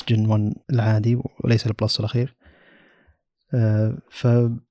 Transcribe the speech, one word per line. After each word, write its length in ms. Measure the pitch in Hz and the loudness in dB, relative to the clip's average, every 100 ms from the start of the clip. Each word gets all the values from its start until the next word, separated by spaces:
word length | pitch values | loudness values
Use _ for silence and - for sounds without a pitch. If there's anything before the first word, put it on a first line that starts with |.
| - | -2
جن 160 | 110 110 | 0 2
ون 280 | 107 107 - - | 2 0 -4 -4
العادي 480 | 123 110 107 113 120 - - | 0 2 0 0 -2 -4 -6
وليس 280 | - 113 113 | 0 0 0
البلس 320 | 104 107 - | -4 -4 -2
الأخير. 360 | 107 117 127 - - _ _ _ _ _ _ _ _ _ _ | -4 -4 -4 -10 -20 _ _ _ _ _ _ _ _ _ _
آه، 440 | 123 110 107 110 - - | 0 2 2 0 -4 -12
ف، 160 | - 123 120 117 117 - | -2 2 4 2 -2 -10